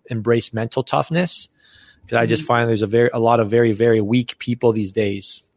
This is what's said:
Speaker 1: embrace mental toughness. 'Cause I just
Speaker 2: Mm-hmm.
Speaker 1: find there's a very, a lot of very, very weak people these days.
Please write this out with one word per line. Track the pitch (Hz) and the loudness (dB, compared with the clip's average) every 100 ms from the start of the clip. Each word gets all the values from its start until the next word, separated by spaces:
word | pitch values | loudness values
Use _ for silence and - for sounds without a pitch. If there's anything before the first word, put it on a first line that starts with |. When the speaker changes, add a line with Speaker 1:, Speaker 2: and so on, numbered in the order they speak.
| - | -10
Speaker 1:
embrace | 113 107 117 - | -4 0 0 0
mental | 120 117 - | -4 -6 -4
toughness. | - 143 143 165 180 - - _ _ - - _ - | -2 -2 0 -2 -2 -2 -4 _ _ -20 -20 _ -4
'Cause | 117 | 0
I | 117 | 0
just | 113 | 0
Speaker 2:
Mm-hmm. | - | 0
Speaker 1:
find | 120 117 | 0 2
there's | 110 | 0
a | 104 | 0
very, | 113 120 | 2 2
a | 120 | 2
lot | 113 117 | 2 2
of | 104 | 2
very, | 117 117 | 2 2
very | 104 117 113 | 2 2 2
weak | 101 123 120 - | 2 0 -2 -8
people | - 120 120 | -8 -2 0
these | 110 98 | 0 -2
days. | 101 104 101 - - - | -4 -4 -4 -6 -8 -12